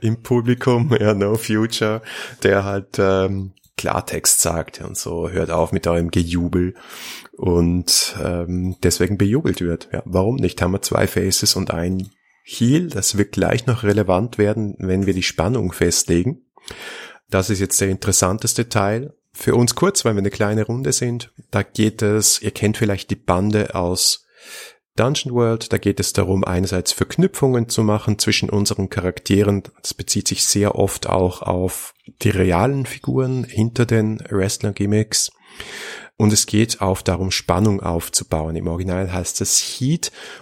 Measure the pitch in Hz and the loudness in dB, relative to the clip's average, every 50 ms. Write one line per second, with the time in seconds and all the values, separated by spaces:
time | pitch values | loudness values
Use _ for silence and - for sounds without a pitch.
0 | - 110 113 117 - - 123 120 117 120 123 123 - 131 123 120 117 - 120 110 | 0 -2 -2 -2 -2 0 0 2 4 2 0 2 4 2 4 4 4 4 4 4
1 | 104 107 107 98 98 101 110 110 - - 107 107 110 117 - - 113 107 107 113 | 4 4 4 4 2 2 0 0 0 0 2 2 2 0 0 0 0 0 0 -2
2 | - - - - - - - - - 98 98 101 98 98 98 101 101 - - - | -6 -10 -12 -12 -12 -14 -14 0 2 4 4 4 2 0 -4 -4 -6 -6 0 2
3 | 98 95 95 95 95 98 98 98 95 95 - _ _ _ _ - - - - 90 | 2 4 4 4 2 0 0 -4 -6 -8 -12 _ _ _ _ -6 -4 -2 -2 -2
4 | - - 90 80 - - - - - 85 85 85 - - - - - - - - | -2 -4 -8 -2 0 2 2 2 2 0 0 -2 -4 -6 -10 -16 -14 -12 -10 -10
5 | - - 85 85 82 85 90 90 85 82 82 80 82 - - 92 - 87 85 85 | -8 -6 -6 -4 -4 -2 -2 -2 -2 0 2 0 0 2 0 -2 0 2 2 2
6 | 85 82 - 87 85 85 85 87 87 85 85 90 90 92 92 - - - - - | 0 2 2 0 0 2 0 0 0 0 2 0 0 0 -4 -8 -18 -18 -16 -14
7 | - - - - - - - - - 92 87 85 85 85 87 90 87 - - - | -14 -14 -14 -16 -18 -20 -12 -4 0 2 4 4 4 4 2 0 0 0 0 0
8 | - - - - 71 87 87 87 87 85 90 90 90 92 92 - - 90 - - | 0 -2 -6 -4 -4 -2 -2 -2 -4 -4 -4 -2 -2 -4 -4 0 0 0 2 2
9 | 90 90 101 87 101 98 110 143 80 - 87 - 87 85 85 - - - - - | 2 0 2 2 2 2 2 2 0 0 -2 0 -2 -2 -2 -4 -6 -8 -8 -8
10 | - - 90 92 92 107 127 135 117 87 - - 95 87 92 101 - - - - | -6 -2 0 2 2 2 0 0 0 -2 0 0 0 0 0 -2 -2 0 2 2
11 | - 95 - 90 92 95 90 - - - - 95 95 - - 82 85 90 95 92 | 2 2 2 0 0 0 0 0 0 -2 -2 -4 -4 -4 -4 -2 -2 -2 -2 -2
12 | 95 101 _ _ _ _ _ _ _ - - - 120 120 139 160 180 165 - 98 | -4 -8 _ _ _ _ _ _ _ -16 -4 0 2 4 4 2 0 -2 -6 -4
13 | 95 - - 101 101 - - 101 87 85 - 117 - - 117 117 - 104 101 104 | -2 -2 0 0 0 0 0 0 2 2 2 0 0 0 -2 0 0 0 2 2
14 | 101 92 92 90 110 123 - - 104 104 107 113 107 101 98 - - 92 92 95 | 2 2 2 2 0 -2 0 0 0 0 2 0 -4 -4 -6 -6 -4 -2 0 0
15 | 98 95 90 92 90 - - - 82 95 127 120 101 92 - - 85 87 82 - | 2 0 0 0 -2 -4 -2 -2 -2 0 0 0 -2 -2 -2 0 0 0 2 0
16 | - - 87 85 90 123 - - _ _ _ _ _ - - - - - - - | 0 2 2 2 2 0 -4 -6 _ _ _ _ _ -18 -18 -16 -16 -16 -16 -16
17 | - - - - _ _ - 95 92 107 107 92 98 - - - 101 98 95 - | -18 -18 -20 -20 _ _ 0 0 0 0 0 0 0 0 0 0 0 0 0 -2
18 | - 104 95 - - 90 98 107 - 113 - - 117 - - 113 98 101 110 117 | -2 0 2 2 2 2 0 0 -2 -2 -2 -2 -2 -2 0 0 0 0 0 -2
19 | 131 147 - _ _ _ _ - - - - 117 120 120 - - 170 196 196 - | -4 -8 -14 _ _ _ _ -4 0 2 4 4 4 2 2 2 0 0 0 0
20 | - 117 107 101 98 101 - - 107 101 107 110 104 - 117 123 135 143 131 - | 0 0 0 2 -2 -2 -2 0 -2 0 0 -2 -2 -2 -4 -4 -2 -2 -2 0
21 | 131 120 120 120 - - _ - - _ - 107 98 - _ - 107 107 104 - | -2 -2 -4 -6 -8 -12 _ -20 -16 _ -2 -2 -2 -2 _ 2 2 2 2 0
22 | 110 104 104 107 104 - - - - 104 - - - 104 110 - 120 104 98 92 | 0 0 2 2 2 2 0 0 -2 -6 -4 0 0 0 2 2 0 0 0 -2
23 | - - 104 - _ - 90 90 98 104 107 107 101 - - 90 87 87 92 92 | -4 -6 -8 -4 _ 0 2 2 2 2 2 2 0 0 -2 -2 0 0 0 2
24 | - - - - _ _ _ - - - - - - - - _ _ _ _ - | 2 0 0 -2 _ _ _ -20 -20 -18 -18 -18 -18 -20 -20 _ _ _ _ 0
25 | 110 127 - - - 135 120 120 120 113 113 113 - - - 104 - 101 98 - | 2 2 0 -2 -4 -2 2 2 2 2 2 -2 -2 -2 -2 0 2 0 0 0
26 | 101 - - - 92 90 95 95 98 - 90 90 95 92 95 92 87 - - - | -2 -2 0 0 2 2 2 2 2 0 0 0 0 0 -2 -2 -2 -2 -2 -2
27 | - - - - 180 190 - - 143 131 127 120 113 117 - - 110 104 104 107 | -2 -2 2 2 2 2 2 2 2 2 2 2 0 0 0 2 2 2 2 2
28 | - - 104 - - 110 104 - - - 104 104 101 - 104 - 98 95 - - | 2 0 0 0 0 0 2 0 0 0 0 0 0 0 0 -2 -4 -4 -4 -2
29 | 87 92 - - - - 101 98 104 104 101 98 - - _ _ - - - - | -2 -2 -4 -4 0 2 4 4 4 4 2 0 -2 -8 _ _ -10 -10 -10 -8
30 | - - - 101 - - - - - - - 104 101 101 - - 101 95 - - | -6 -4 -4 -2 -2 -2 -2 0 0 0 2 2 2 2 2 2 0 0 0 -4
31 | - - - 92 92 92 - - - - 92 90 92 92 - - - - - _ | -2 0 2 2 2 0 0 -4 -4 -2 -2 0 0 -2 -4 -6 -12 -14 -18 _
32 | _ - - _ - 107 104 95 92 92 87 82 104 131 139 139 127 - - - | _ -20 -14 _ 0 2 2 4 4 4 4 4 2 2 2 -2 -4 -6 -8 -8
33 | - - 127 131 131 127 131 127 120 - - 107 110 117 117 - 120 113 117 110 | -4 -2 0 0 0 0 -2 -2 -4 -4 0 0 0 0 2 0 0 2 2 2
34 | 107 107 110 107 - - 104 98 92 101 - - - 107 98 - 101 101 104 107 | 2 0 -2 -6 -8 -4 -2 0 0 0 -2 -2 -4 -4 -2 -2 0 2 2 2
35 | 107 - - - - - - _ _ - - - - - - - - - - - | 2 0 0 -2 -2 -2 -6 _ _ -20 -18 -16 -16 -14 -14 -14 -12 -14 -14 -16
36 | - - _ _ 107 104 104 - - - - 104 117 120 - - 101 92 95 - | -18 -20 _ _ 4 4 4 4 0 2 2 2 2 2 0 -2 0 0 0 0
37 | - - 92 85 92 95 - - - - 98 87 104 107 98 98 - 82 85 85 | 0 -2 0 0 -2 -2 -2 -4 -2 0 2 4 4 4 2 2 -2 -2 -2 -2
38 | - - - - - - 87 80 78 80 82 82 92 87 82 87 92 95 87 92 | -4 -2 -4 -4 -2 -2 -2 -2 -2 -2 -4 -4 -4 -4 -4 -4 -2 -2 -2 -2
39 | 98 90 90 90 87 - - - 104 - - - - - - - 127 135 160 170 | -2 -2 -4 -4 -4 -4 -4 -4 -2 0 0 0 0 -2 -6 -4 0 0 0 0
40 | - - - - - - - - | -2 -8 -10 -14 -18 -18 -18 -20